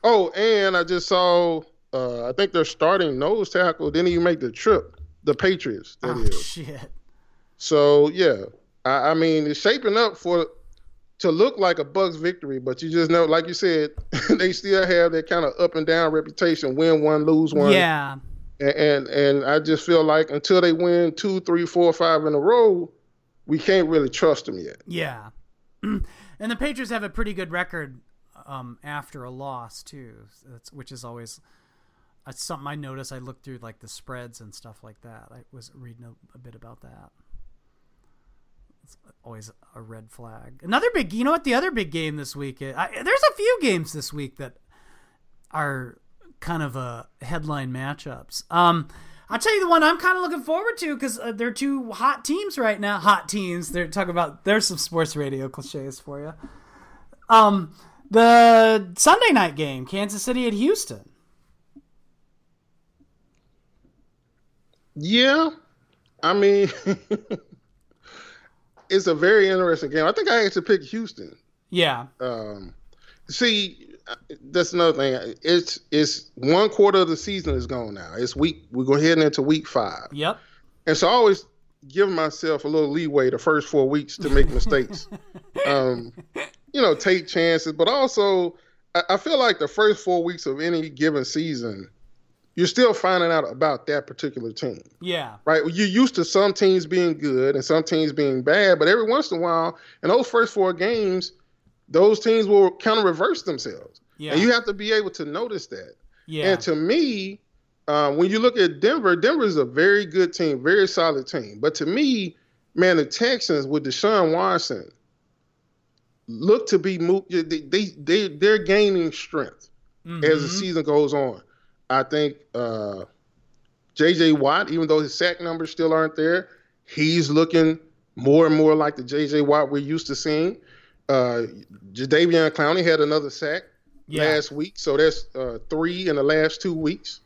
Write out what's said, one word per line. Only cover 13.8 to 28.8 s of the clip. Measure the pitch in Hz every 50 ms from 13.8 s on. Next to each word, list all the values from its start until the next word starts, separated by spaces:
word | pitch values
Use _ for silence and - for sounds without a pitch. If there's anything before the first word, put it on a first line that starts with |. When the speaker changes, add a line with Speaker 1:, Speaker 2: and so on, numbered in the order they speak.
| 151 147 - - - - -
Speaker 1:
<laughs> | 139 - - 160 -
they | 180 185 180
still | - - 196 196 190 190
have | 180 180 175 170 170 165
that | 160 160
kinda | - 185 170 160 139 - -
up | 175 170 -
and | 160 156
down | 156 151 165 170 156 156
reputation, | 156 156 - - - 185 170 160 156 - 135 131
win | 139 160 165 160 151 151
one, | 151 156 156 151
lose | 156 160 156 160 151 151
one. | 151 143 143 139
Speaker 2:
Yeah. | 185 180 165 156 151 143 139 135 135 - - - - - - - -
Speaker 1:
And, | 143 139
and, | 143 147 156 151 147 139 135 -
and | 135 143 143 143 139 143 135
I | 131 147 156
just | 156 156 160 147 -
feel | - 175 165 156
like | 156 151 156 156 -
until | 139 147 - - 190 185
they | 175 175 165
win | 160 180 175 175 175 175 165 160
two, | - - 208 190 185
three, | 180 - 175 170 170
four, | 156 - 175 175 170 160
five | - 175 165 165 156 151
in | 156 151
a | 143
row, | 143 190 233 247 233 220 190 175 170 - _ _ _ _ _ _ _ _ _ _ _
we | - 147 151
can't | - - 190 190 175 156
really | 165 156 143 131
trust | - - - 160 147 - -
them | - 104 92
yet. | 82 - - - _
Speaker 2:
Yeah. | - 175 170 165 143 123 110 104 107 _ - - _ _ _ _ _ _ _ -
<clears throat> | 208 214 196 - - - - - - - -
And | 208 220
the | 240
Patriots | - 254 294 277 247 262 202
have | 233 226 208
a | 196
pretty | 151 - 226 208 202
good | 175 185 165 160
record, | 175 185 - - 170 151 139 127 123 _ _ _ _ _ _ _ - -
um, | - 139 131 123 123 120 _